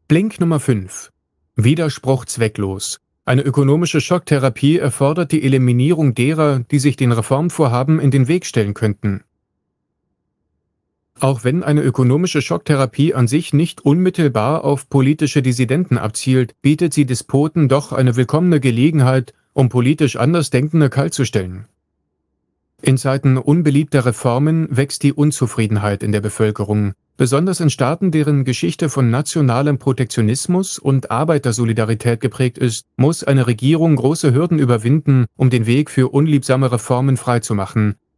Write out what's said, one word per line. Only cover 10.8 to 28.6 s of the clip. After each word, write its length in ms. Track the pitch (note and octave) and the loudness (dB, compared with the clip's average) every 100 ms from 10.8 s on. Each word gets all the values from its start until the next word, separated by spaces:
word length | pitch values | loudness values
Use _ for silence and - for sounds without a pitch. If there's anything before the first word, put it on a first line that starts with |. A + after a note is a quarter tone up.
| _ _ _ - | _ _ _ -4
Auch 240 | C3+ B2 | -2 0
wenn 200 | B2 E3 | -2 -2
eine 180 | D3+ D3 | 0 0
ökonomische 640 | C3+ - B2 C#3+ F3+ D3+ | 0 2 2 2 0 -2
Schocktherapie 720 | - E3+ - C#3+ C3 - D#3 C3 | -2 -4 -2 0 0 0 0 2
an 120 | A#2 | 0
sich 240 | D3 - | 0 0
nicht 300 | C#3+ E3+ - | 0 -2 -2
unmittelbar 840 | C#3+ D#3+ F#3 F3+ D3 A2+ A#2 D#3+ | 0 2 0 0 0 0 0 -2
auf 240 | C#3 C#3 - | -2 -2 0
politische 540 | C#3 C3 D3+ D3+ D3 | 2 2 2 0 0
Dissidenten 560 | B2+ A#2+ B2 D3 F#3 B2 | 0 0 0 -2 -2 -2
abzielt, 560 | G#2+ - C3+ B2+ A#2+ _ | -4 -4 0 0 0 _
bietet 320 | C#3 D#3 E3+ | 0 2 0
sie 140 | D3+ C3 | 0 -2
Despoten 600 | B2 - C#3 D#3 F3 C#3 | -4 -2 0 0 0 2
doch 240 | C3+ - | 2 0
eine 240 | - B2+ A#2+ | 0 0 2
willkommene 440 | B2 D3+ F3+ D#3 | 0 0 2 2
Gelegenheit, 760 | C3 A2+ D3+ D#3 B2+ C3 B2+ _ _ | 2 2 2 4 2 2 -2 _ _
um 140 | - B2+ | 0 2
politisch 480 | B2 B2 D#3 C#3 - | 2 0 2 0 0
Andersdenkende 760 | B2+ E3+ D3 - D3+ D#3+ C#3 | 0 0 0 -2 0 2 2
kaltzustellen. 760 | C#3 D#3+ - B2 G#2+ F2+ F#2+ A2 _ _ _ _ _ _ _ _ _ _ _ | 0 -2 -2 -2 -2 -4 -10 -18 _ _ _ _ _ _ _ _ _ _ _
In 160 | - C3 | 0 0
Zeiten 400 | C3+ C3+ C3+ C3 | 0 0 0 0
unbeliebter 680 | C#3 E3 D3+ C#3 D#3 C#3 B2 | 2 0 2 0 0 0 0
Reformen 600 | - B2+ A#2+ D3+ D#3+ D#3+ | 0 0 0 0 0 -2
wächst 320 | B2 C#3 - | -2 -2 -2
die 100 | C#3+ | -2
Unzufriedenheit 920 | C#3+ D3 - B2 - A2 G#2+ G#2 G2 | 0 0 0 -4 -2 -2 0 -2 -2
in 80 | G#2+ | -2
der 100 | G2+ | -2
Bevölkerung. 720 | G#2 - G#2+ G#2+ G2+ G#2 G2+ - _ - | -4 -2 -2 -2 -2 -2 -2 -6 _ -4
Besonders 440 | C3 C#3 F3+ F3+ | 0 0 0 0
in 100 | D#3+ | 0
Staaten, 400 | - B2+ E3+ F#3+ | 0 -2 0 0
deren 340 | D#3 D3 C#3+ C3 | 0 0 0 0
Geschichte 420 | A#2+ | -2